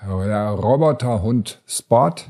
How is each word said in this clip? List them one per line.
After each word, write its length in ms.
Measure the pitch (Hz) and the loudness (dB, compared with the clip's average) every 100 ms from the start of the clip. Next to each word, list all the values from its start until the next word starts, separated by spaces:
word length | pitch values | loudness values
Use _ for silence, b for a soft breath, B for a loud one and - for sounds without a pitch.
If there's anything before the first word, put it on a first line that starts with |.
Der 460 | 101 95 98 104 104 | -4 -4 -2 -2 -2
Roboterhund 1080 | 101 104 135 156 139 123 117 98 123 104 - _ | -2 0 2 2 0 -2 -2 0 0 -2 -10 _
Spot 480 | - - 117 151 170 | -12 2 4 4 -2